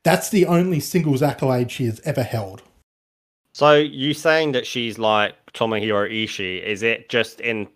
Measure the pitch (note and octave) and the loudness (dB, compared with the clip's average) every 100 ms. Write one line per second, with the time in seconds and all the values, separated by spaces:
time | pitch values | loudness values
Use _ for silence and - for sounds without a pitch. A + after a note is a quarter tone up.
0 | E3 F3 - G#3 E3+ F3 F#3 D#3+ - F3+ | 2 2 2 2 4 4 2 -2 0 0
1 | D#3 C3+ C#3+ B2+ C3+ B2 A#2+ - A#2+ A2 | 0 0 0 0 -2 0 -2 -4 -4 -4
2 | B2 A#2 A#2+ A2+ F#2+ G2+ - _ _ _ | -4 -4 -2 -4 -6 -12 -20 _ _ _
3 | _ _ _ _ _ - D3 D3 D3+ C#3+ | _ _ _ _ _ 2 6 6 4 -2
4 | C#3+ D3+ E3 D#3+ D3+ B2+ - B2+ A#2 G#2 | -4 0 2 2 2 -2 -4 -6 -6 -2
5 | A2 G#2+ G#2 - - - A2+ A2 G#2+ G#2 | 2 2 0 -4 -20 -4 -2 0 0 0
6 | G#2 A2 A2 - F#2 F#2 G2+ G2+ A2+ A2+ | 0 -4 -6 -6 -8 -6 -6 -2 -2 -2
7 | - A#2+ A2+ - A#2 A2 G2 | -2 -2 -2 -4 -6 -6 -8